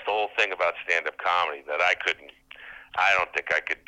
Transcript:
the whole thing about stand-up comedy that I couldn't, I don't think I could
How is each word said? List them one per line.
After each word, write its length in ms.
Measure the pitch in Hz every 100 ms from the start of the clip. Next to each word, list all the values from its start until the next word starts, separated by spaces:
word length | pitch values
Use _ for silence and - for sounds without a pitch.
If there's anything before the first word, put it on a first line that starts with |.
the 80 | -
whole 180 | 107 104 -
thing 160 | 104
about 220 | 90 87 - -
stand-up 300 | 85 78 -
comedy 460 | 90 87 82 73 71
that 140 | 76
I 140 | 90 92
couldn't, 260 | 92 80 73 - - - - - -
I 220 | - 95 95
don't 160 | 90
think 160 | 78 -
I 100 | 80
could 180 | - 78